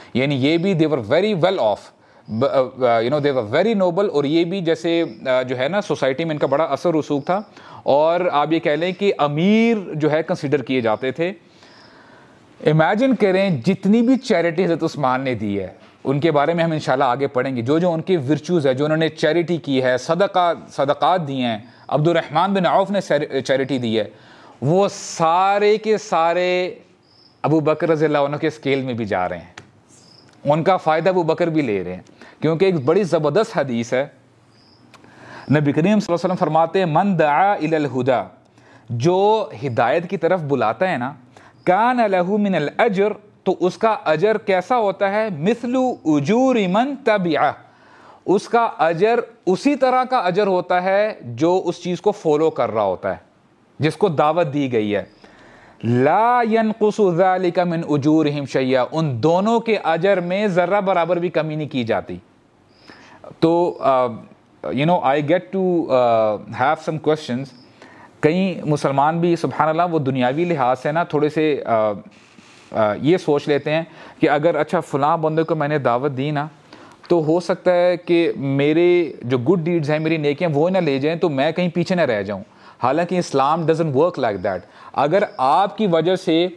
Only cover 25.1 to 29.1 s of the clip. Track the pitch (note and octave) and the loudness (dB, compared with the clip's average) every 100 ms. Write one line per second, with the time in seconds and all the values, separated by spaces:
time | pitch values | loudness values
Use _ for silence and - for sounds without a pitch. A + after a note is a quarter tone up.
25.1 | - D#3+ F3 G3 G3+ G#3 G#3+ G#3+ G#3 - | -2 2 2 2 2 2 2 0 -2 0
26.1 | E3+ E3 F3 F3+ F3+ F3+ - - _ _ | 0 2 0 0 0 -4 -8 -20 _ _
27.1 | _ _ _ C3+ D#3 D3 D#3 E3 D#3 D3+ | _ _ _ 0 2 2 0 0 2 2
28.1 | D3 C#3+ D3 D#3 D3+ D#3+ C#3 C3 A#2 G#2 | 2 0 -2 -4 -4 -2 -2 -2 -4 -2